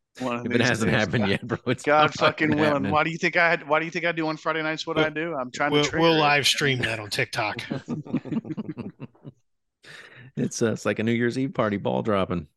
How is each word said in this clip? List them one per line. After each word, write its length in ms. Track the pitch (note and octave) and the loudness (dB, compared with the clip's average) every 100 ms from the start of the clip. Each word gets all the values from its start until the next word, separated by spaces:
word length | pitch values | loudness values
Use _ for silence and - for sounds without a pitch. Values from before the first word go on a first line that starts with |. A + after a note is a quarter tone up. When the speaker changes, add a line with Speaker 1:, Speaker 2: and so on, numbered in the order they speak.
| _ - | _ -8
Speaker 1:
One 180 | B2+ A#2+ | -6 -4
of 80 | A#2+ | 0
Speaker 2:
If 60 | |
it 60 | A#2+ | 2
Speaker 1:
these 100 | A#2+ | 4
Speaker 2:
hasn't 220 | G#2 - | 2 2
Speaker 1:
days. 100 | A#2 | 2
Speaker 2:
happened 220 | G#2+ B2 | 2 2
Speaker 1:
God, 60 | G2+ | 2
Speaker 2:
yet, 160 | - A#2+ | 0 -2
bro, 120 | A#2 - | -4 -2
it's 140 | B2+ | -2
Speaker 1:
God 180 | D3 D3+ | 4 4
Speaker 2:
not 120 | D3+ | 4
fucking 340 | - D#3 - D#3 | 4 0 2 0
Speaker 1:
fucking 20 | D3+ | 2
willing. 120 | D3+ | 2
Speaker 2:
happening. 200 | C#3+ C#3 | 2 2
Speaker 1:
Why 120 | D3+ | 2
do 60 | D#3+ | 0
you 60 | E3 | 0
think 200 | F3 F3 | 0 4
I 120 | E3+ | 4
had, 180 | E3 D3+ | 2 2
why 120 | D#3 | 0
do 60 | E3 | 0
you 40 | |
think 140 | E3+ | -2
I 80 | E3+ | -2
do 140 | E3 D#3 | -2 -4
on 80 | D#3 | -2
Friday 240 | D#3+ D#3+ | -4 -2
nights 240 | D#3 D#3 - | -2 -4 -4
what 100 | D#3 | -2
Speaker 3:
We'll, 100 | D#3 | 0
Speaker 1:
I 20 | |
do? 260 | D3+ E3+ | -2 -4
I'm 160 | D3 B2+ | -4 -6
trying 200 | B2 D3 | -2 2
to 40 | D3 | 2
Speaker 3:
we'll, 80 | |
Speaker 1:
trigger 160 | D3 D#3+ | 2 4
Speaker 3:
we'll 140 | E3 D#3+ | 4 6
Speaker 1:
it. 20 | |
Speaker 3:
live 280 | D3 C#3+ A#2+ | 4 4 2
stream 320 | - C#3+ B2+ | 2 0 0
that 180 | A2 A2 | -2 -4
on 80 | G#2 | -6
TikTok. 520 | - B2 - G#2+ - - | -4 -4 -2 -4 -6 -8
Speaker 2:
<laughs> 60 | C3+ - D#3+ D3 - - - - D#3 - D3+ G3 - C3+ _ C3+ _ _ _ _ _ - - - - B2 - | -10 -6 -8 -4 -6 -4 -6 -6 -10 -8 -10 -12 -12 -18 _ -20 _ _ _ _ _ -20 -20 -20 -20 -14 -6
It's, 260 | C#3 - | -6 0
uh, 100 | A2+ | -2
it's 140 | A#2 G#2+ | 0 -2
like 120 | A2 | 0
a 40 | |
New 100 | A2 | 0
Year's 260 | A#2 A#2+ B2+ | 2 0 0
Eve 160 | C3+ | -4
party, 220 | - A2 G2+ | 0 0 0
ball 260 | B2 B2+ | 0 -2
dropping. 440 | A2 G2+ F2+ F2+ D2+ | 0 0 0 -4 -6